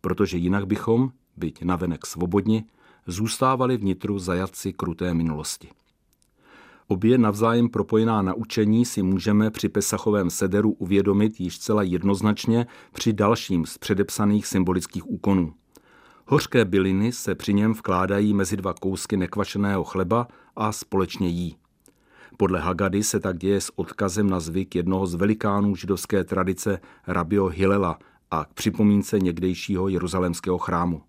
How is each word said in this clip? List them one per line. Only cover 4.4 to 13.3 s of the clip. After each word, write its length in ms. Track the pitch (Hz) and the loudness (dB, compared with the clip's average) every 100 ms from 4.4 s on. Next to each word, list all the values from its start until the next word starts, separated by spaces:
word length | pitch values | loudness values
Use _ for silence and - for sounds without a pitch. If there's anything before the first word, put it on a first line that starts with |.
| 95 - 98 | -2 -6 -8
kruté 400 | 90 87 85 90 | -4 -6 -4 -2
minulosti. 560 | 82 82 76 73 - - _ _ _ _ _ _ _ _ - - - _ | 0 0 -4 -8 -12 -16 _ _ _ _ _ _ _ _ -20 -20 -20 _
Obě 300 | 95 110 127 | 0 4 6
navzájem 520 | 110 104 113 117 120 | 4 4 2 4 2
propojená 520 | 107 - 110 113 110 | 0 0 2 2 2
naučení 640 | 95 - 110 - 107 113 | 0 -2 -4 0 2 4
si 180 | 120 - | 2 0
můžeme 480 | 92 95 107 104 110 | 0 0 2 4 2
při 180 | 110 107 | 0 -2
pesachovém 600 | 104 - 104 - 104 87 | 0 -2 -2 0 2 0
sederu 420 | - 95 101 107 | -2 0 2 2
uvědomit 680 | - 90 98 98 98 110 110 | 0 2 2 4 4 2 0
již 160 | 90 | -8
zcela 280 | - - 107 | -6 0 0
jednoznačně 840 | 95 87 98 98 107 104 - 113 120 - - | 2 0 0 2 0 0 0 0 0 -10 -20
při 220 | - 120 | -4 -2
dalším 520 | 107 104 | 2 2